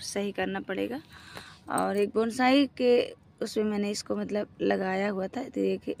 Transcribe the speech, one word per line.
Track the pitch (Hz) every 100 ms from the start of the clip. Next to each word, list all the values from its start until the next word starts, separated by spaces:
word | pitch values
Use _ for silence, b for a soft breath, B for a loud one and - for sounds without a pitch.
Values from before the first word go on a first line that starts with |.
| -
सही | 202 202
करना | 196 190 196
पड़ेगा। | 196 190 202 277 - B B B B B -
और | - 190 202
एक | 202
बोनसाई | 214 226 240 254 277 269 -
के | 247 240 - - _ -
उसमें | 226 220 214
मैंने | 208 208
इसको | 208 - 208
मतलब | 202 208 - -
लगाया | 196 196 190 190 208
हुआ | 190 185
था। | 247
तो | - 202
देखिए, | 196 190 - -